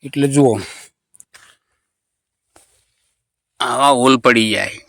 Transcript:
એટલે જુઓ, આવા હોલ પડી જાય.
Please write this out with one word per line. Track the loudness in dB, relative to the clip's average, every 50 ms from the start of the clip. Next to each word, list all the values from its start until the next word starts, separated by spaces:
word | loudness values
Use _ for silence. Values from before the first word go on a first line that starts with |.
| _
એટલે | -10 -4 -4 -2 0 2
જુઓ, | 2 2 2 0 -2 -8 -14 -18 -20 -20 _ _ _ _ _ _ _ _ _ _ -20 _ _ _ _ _ _ _ _ _ _ _ _ _ _ _ _ _ _ _ _ _ _ _ _ _ _ _ _ _ _ _ _ _ _ _ _ _ _ _ _ _ _ _ _ -6
આવા | -6 -2 0 2 2 2 4
હોલ | 2 2 2 2 2
પડી | 2 2 2 0 -2
જાય. | -2 -6 -6 -8 -10 -18 _